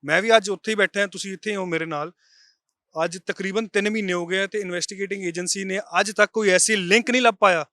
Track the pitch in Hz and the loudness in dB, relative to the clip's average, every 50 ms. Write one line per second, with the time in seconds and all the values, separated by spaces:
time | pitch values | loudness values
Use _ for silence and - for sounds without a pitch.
0 | - 139 156 175 202 226 226 226 196 202 196 180 _ 220 214 202 202 180 - 202 | -2 0 0 0 4 6 4 4 4 2 -8 -6 _ -4 0 0 0 0 0 -2
1 | 202 196 175 185 - 196 190 180 - 214 208 196 185 180 170 160 165 165 160 147 | -4 -4 -4 -10 -10 -10 -12 -10 -8 -8 -6 -6 -4 -4 -4 -4 -4 -4 -6 -8
2 | 147 170 180 _ _ _ _ _ _ _ _ _ _ _ _ _ _ _ _ 160 | -8 -10 _ _ _ _ _ _ _ _ _ _ _ _ _ _ _ _ _ -4
3 | 165 175 170 185 _ - 190 - 190 190 190 214 226 202 - 208 196 208 214 220 | -4 -4 -4 -8 _ -8 -8 -6 -6 -4 -4 -4 -4 -2 -2 -2 -2 0 -2 -2
4 | 208 185 180 175 175 170 185 190 196 190 - 214 202 180 175 175 160 - 208 190 | -2 -2 -4 -4 -4 -4 -2 -4 -4 -4 -6 -8 -8 -6 -6 -8 -8 -8 -8 -10
5 | 196 185 196 202 190 175 165 175 180 175 - 196 196 190 185 190 - - 165 175 | -8 -8 -8 -8 -8 -8 -6 -6 -6 -6 -6 -6 -6 -6 -6 -6 -6 0 2 2
6 | 202 202 208 - 208 196 _ 226 214 196 185 180 - - 220 202 180 175 196 233 | 2 2 4 2 2 2 _ 0 2 4 4 4 4 2 0 0 2 4 4 4
7 | 220 247 240 254 247 233 214 _ 208 196 180 165 147 _ | 4 2 0 4 4 4 4 _ 4 4 4 2 -2 _